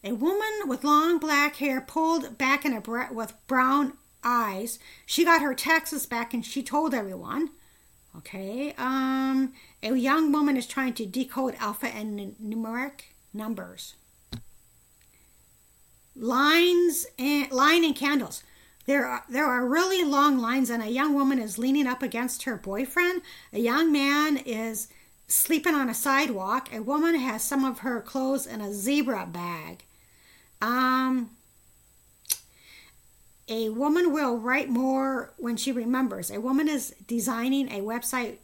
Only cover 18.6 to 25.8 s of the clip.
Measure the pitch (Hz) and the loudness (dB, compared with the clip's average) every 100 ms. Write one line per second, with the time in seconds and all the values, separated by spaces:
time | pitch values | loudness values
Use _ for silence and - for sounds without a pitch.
18.6 | - _ - 277 247 247 - 254 302 247 | -20 _ 0 0 2 -4 -4 0 2 2
19.6 | 247 311 370 370 320 277 294 262 233 262 | 2 2 2 2 2 4 4 4 2 2
20.6 | 247 233 214 247 302 285 269 269 214 190 | 0 0 -2 0 2 4 2 2 -2 -2
21.6 | 254 285 254 247 254 226 247 - - 208 | 2 2 2 0 -4 -4 -4 -4 -6 -6
22.6 | 190 196 254 - 349 359 - - - 214 | -6 -6 -2 2 2 0 -8 -20 -8 -2
23.6 | 233 269 330 294 277 294 302 277 262 220 | 2 4 4 4 4 2 2 0 -2 -4
24.6 | 226 220 - - - _ - - - 330 | -4 -6 -10 -16 -20 _ -2 0 2 2
25.6 | 349 294 | 2 2